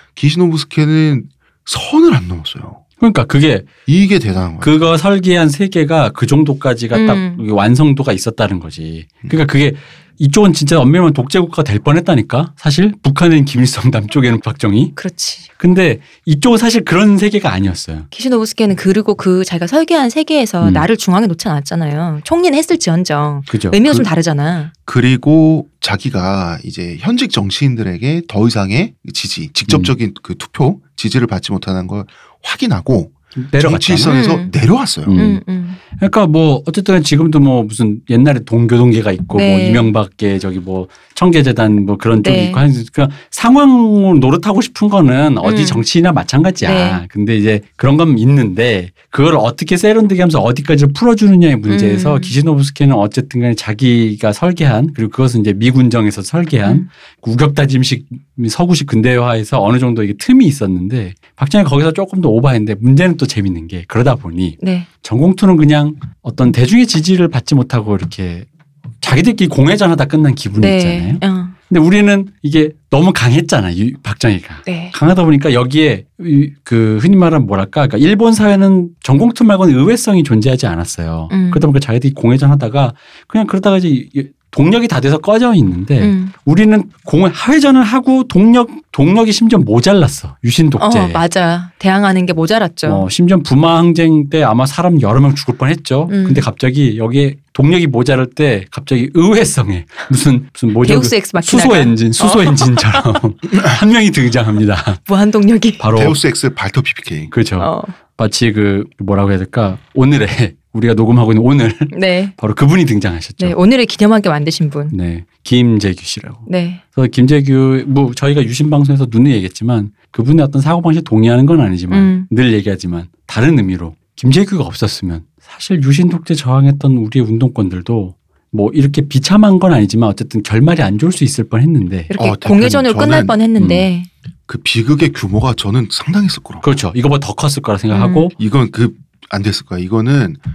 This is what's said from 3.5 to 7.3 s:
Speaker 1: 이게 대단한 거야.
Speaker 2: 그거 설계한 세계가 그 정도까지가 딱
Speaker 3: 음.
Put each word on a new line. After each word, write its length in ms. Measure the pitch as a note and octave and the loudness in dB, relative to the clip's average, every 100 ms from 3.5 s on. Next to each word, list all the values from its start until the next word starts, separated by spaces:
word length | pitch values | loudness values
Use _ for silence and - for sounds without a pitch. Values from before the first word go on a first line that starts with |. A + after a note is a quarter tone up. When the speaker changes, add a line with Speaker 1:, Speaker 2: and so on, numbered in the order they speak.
| G#2+ - _ - | 0 -4 _ 0
Speaker 1:
이게 320 | E3 G3 G3 | 2 4 2
대단한 320 | A#2 F#2 F2+ D#2+ | 0 -2 -4 -4
거야. 20 | |
Speaker 2:
그거 380 | - D#3 E3 E3 | 0 2 2 2
설계한 520 | F#3+ G3 F#3 F3 D#3+ | 2 0 2 2 2
세계가 600 | C#3+ G3 F3+ D3 D#3+ A#2+ | 0 -2 -2 0 0 0
그 180 | - A#2 | -2 0
정도까지가 800 | C#3 D3+ C#3 C3+ A#2+ A#2 A#2+ A3 | 2 0 -2 -2 -4 -2 0 0
딱 60 | |
Speaker 3:
음. 360 | G3+ F#3 | 0 -4